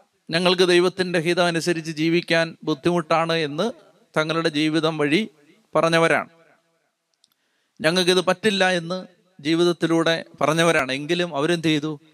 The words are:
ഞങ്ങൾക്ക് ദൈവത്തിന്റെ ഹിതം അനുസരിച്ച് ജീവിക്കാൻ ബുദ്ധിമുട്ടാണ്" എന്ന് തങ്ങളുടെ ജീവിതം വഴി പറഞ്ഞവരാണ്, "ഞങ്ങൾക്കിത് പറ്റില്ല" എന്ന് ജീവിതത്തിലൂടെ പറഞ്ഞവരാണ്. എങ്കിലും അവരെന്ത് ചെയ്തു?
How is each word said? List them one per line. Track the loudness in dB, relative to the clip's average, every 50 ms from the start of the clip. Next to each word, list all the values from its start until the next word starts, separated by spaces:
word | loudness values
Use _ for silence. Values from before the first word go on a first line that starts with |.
| _ _ _ _ _ -6
ഞങ്ങൾക്ക് | -4 0 2 2 2 4 4
ദൈവത്തിന്റെ | 4 4 4 4 2 0 -2 -4 -2 -2 -2
ഹിതം | -2 0 0 0 0
അനുസരിച്ച് | 0 0 -2 -2 -2 -2 -4 -6 -8
ജീവിക്കാൻ | -6 -2 0 0 0 0 0 0 0 0 0 -2 -6 -8 -6
ബുദ്ധിമുട്ടാണ്" | -6 -4 -2 -2 0 0 0 0 0 0 0 0 0 -2
എന്ന് | -2 -4 -4 -4 -4 -4 -4 -6 -10 -18 _ _ _ _ _ -4
തങ്ങളുടെ | -4 -2 -2 -2 -2 -2 -2
ജീവിതം | -2 -2 0 0 0 0 -2 -2 -2
വഴി | -2 0 0 0 0 -2 -4 -10 _ _ _ _ _ _ _ -2
പറഞ്ഞവരാണ്, | 0 0 2 2 2 4 2 2 0 -2 -6 _ _ _ _ _ _ _ _ _ _ _ _ _ _ _ _ _ _ _ _ _ _ _ _ _ _ _ _ _ -4
"ഞങ്ങൾക്കിത് | -2 0 0 2 2 2 2 2 2
പറ്റില്ല" | 0 0 0 0 0 2 2 2 2
എന്ന് | 0 -2 -4 -6 -8 -8 -10 -14 _ _ _ _ _ -6
ജീവിതത്തിലൂടെ | -2 0 0 2 2 2 2 0 0 0 2 2 2 2 0 -2 -4 -10 -4 -2
പറഞ്ഞവരാണ്. | 0 0 2 2 2 2 2 2 0 -2
എങ്കിലും | -4 -6 -4 -4 -2 -2 -2 -2 -2
അവരെന്ത് | -2 -2 0 -2 0 0
ചെയ്തു? | 0 0 0 -2 -4 -8 -10 _ _